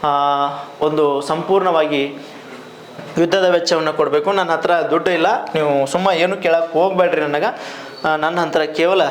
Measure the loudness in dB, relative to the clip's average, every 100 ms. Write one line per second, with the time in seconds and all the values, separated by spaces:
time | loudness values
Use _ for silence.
0 | 0 2 2 2 0 -4 -12 -2 -2 2
1 | 2 0 -2 -4 2 2 4 2 2 0
2 | -2 -6 -16 -18 -18 -18 -20 -20 -20 -18
3 | -10 -2 2 4 4 2 2 0 0 0
4 | 0 2 0 0 0 0 2 0 2 0
5 | 0 2 2 0 -2 -2 0 0 0 0
6 | 0 2 0 0 0 0 0 0 0 2
7 | 2 2 0 0 -2 -4 -12 -14 -16 -6
8 | -2 0 0 0 0 0 -2 0 2 2
9 | 2